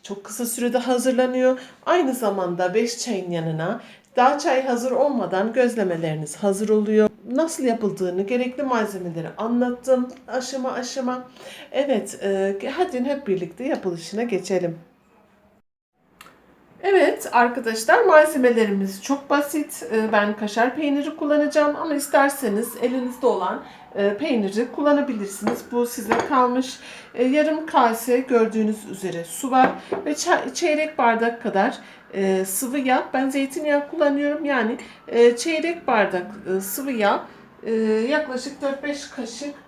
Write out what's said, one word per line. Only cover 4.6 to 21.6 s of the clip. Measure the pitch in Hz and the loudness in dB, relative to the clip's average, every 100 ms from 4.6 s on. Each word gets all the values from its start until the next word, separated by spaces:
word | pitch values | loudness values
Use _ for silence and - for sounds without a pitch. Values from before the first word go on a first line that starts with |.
| 269 | 0
hazır | 233 254 | -2 0
olmadan | 247 285 247 180 185 220 | 2 2 0 -2 0 0
gözlemeleriniz | 247 247 226 190 165 165 156 151 - | 2 2 2 -2 0 -2 -4 -6 -2
hazır | 202 196 214 | -2 0 2
oluyor. | 214 208 214 214 - 220 | 2 4 4 4 0 -4
Nasıl | 254 320 - | -2 -2 0
yapıldığını, | 262 226 208 175 185 180 | -2 0 -2 -2 -4 -2
gerekli | 196 247 254 254 | -2 -2 -2 -4
malzemeleri | 269 240 202 190 175 165 160 - | -2 0 -2 -4 -8 -8 -10 -6
anlattım | 220 240 247 247 262 254 247 - - | -2 0 0 -2 2 2 0 -8 -8
aşama | 247 247 269 254 | -6 -4 -6 -4
aşama. | 233 247 269 247 254 254 - - - - | -6 -6 -4 -4 -6 -10 -20 -18 -18 -6
Evet, | - 285 226 - - | -2 0 0 -2 -6
e, | 196 196 196 196 254 269 | -2 0 0 -2 -6 -2
hadi | 359 254 | -2 -2
hep | 247 277 208 | -2 -2 -2
birlikte | 180 165 - | -2 -4 -8
yapılışına | 262 294 190 170 - 202 | -4 -2 -4 -6 -8 -4
geçelim. | 240 190 185 185 170 165 - _ _ _ _ _ _ _ _ _ _ _ _ _ - _ _ _ _ - | -2 -4 -2 -2 -2 -6 -16 _ _ _ _ _ _ _ _ _ _ _ _ _ -20 _ _ _ _ -6
Evet | 370 381 294 - - | 2 6 4 2 0
arkadaşlar, | 240 240 247 226 220 - 392 403 | 4 4 2 -4 -2 4 6 8
malzemelerimiz | 311 302 311 247 226 214 196 196 - | 8 8 4 4 4 2 2 -2 -6
çok | - 277 - | -4 -4 0
basit. | 294 294 311 294 - - | 0 0 -4 -6 -10 -2
Ee, | 220 220 | -2 2
ben | 208 208 208 | 2 2 -2
kaşar | 208 226 247 285 | -4 0 0 0
peyniri | 294 285 302 302 | -2 0 -2 -4
kullanacağım | 294 294 294 302 | 0 2 2 2